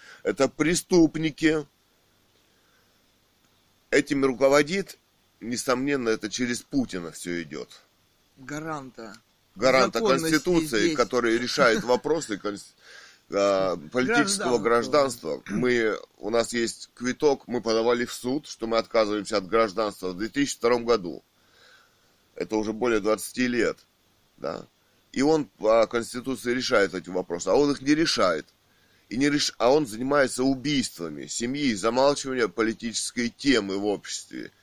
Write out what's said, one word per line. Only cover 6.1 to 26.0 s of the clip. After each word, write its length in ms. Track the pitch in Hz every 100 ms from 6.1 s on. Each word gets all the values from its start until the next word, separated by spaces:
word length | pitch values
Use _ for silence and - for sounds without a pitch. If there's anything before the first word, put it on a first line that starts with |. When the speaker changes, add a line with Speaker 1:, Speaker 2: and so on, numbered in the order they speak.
| 110 107
Speaker 1:
через 320 | - 123 117
Путина 500 | - 143 113 95 82
всё 300 | - 87 87
идёт. 260 | 78 73 62 - _ _ _ _ _ _
Speaker 2:
Гаранта. 760 | 131 151 160 151 131 - 110 - _ _ _
Speaker 1:
Гаранта 440 | 92 127 131 123 226
Speaker 2:
Законности 320 | 220 - 160
Speaker 1:
Конституции, 500 | 160 180 170 156 - 170
Speaker 2:
здесь. 100 | 143
Speaker 1:
который 400 | 117 123 117 117
решает 460 | 123 - 127 110
вопросы 540 | 117 123 143 160 127 98
конс-, 340 | 104 101 - _ - - - _ -
а, 460 | 98 101 95 95 87 76
политического 680 | 127 131 240 196 196 175 120
Speaker 2:
Гражданство. 800 | 110 117 113 147 135 117 78 69
Speaker 1:
гражданства. 20 | -
Мы, 440 | 104 123 120 110 92 - -
у 120 | 101
нас 220 | 117 113
есть 340 | 120 117 - -
квиток, 520 | - 123 123 147 131 -
мы 120 | 120
подавали 460 | 113 113 117 120 120
в 60 |
суд, 320 | - 123 143 -
что 200 | - 113
мы 120 | 113
отказываемся 580 | 110 113 104 107 95 107
от 100 | 90
гражданства 640 | 113 110 92 104 - 92
в 40 | 90
две 120 | 107
тысячи 280 | 139 139 -
втором 300 | 117 123 117
году. 360 | 113 87 65 _ _ _ _ _ _ _ _ _ _ _
Это 220 | - 87 110
уже 160 | 107
более 280 | 110 123 110
двадцати 460 | 104 104 - 123 127
лет. 300 | 120 87 - _ _ _ _ _ _
Да? 240 | 76 50 - _ _ _ _
И 100 | -
он 220 | 143 160
по 420 | 127 - 107 113 107
Конституции 680 | 117